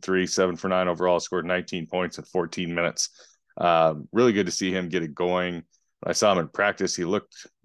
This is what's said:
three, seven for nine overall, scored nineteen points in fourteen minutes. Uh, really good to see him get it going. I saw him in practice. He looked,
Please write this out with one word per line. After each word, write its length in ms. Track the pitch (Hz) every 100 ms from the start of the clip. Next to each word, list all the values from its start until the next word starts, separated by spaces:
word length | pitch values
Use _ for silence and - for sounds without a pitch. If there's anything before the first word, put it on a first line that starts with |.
three, 240 | - 92 90
seven 300 | - 92 85
for 140 | 95
nine 180 | 92 90
overall, 320 | 85 90 87
scored 260 | - 90 85
nineteen 420 | 90 90 90 80
points 300 | 90 90 -
in 60 |
fourteen 500 | - 90 85 - 87
minutes. 360 | 85 85 - - - - _ _ -
Uh, 380 | 87 82 80 76 -
really 180 | 107 123
good 140 | 104 87
to 60 |
see 200 | - 95
him 160 | 92 90
get 160 | 90
it 100 | 82
going. 500 | 71 90 90 90 87 - _ _ _ -
I 80 |
saw 180 | 82 107
him 80 | 90
in 80 | 78
practice. 480 | - 101 - 92 -
He 100 | 85
looked, 420 | 101 - - - _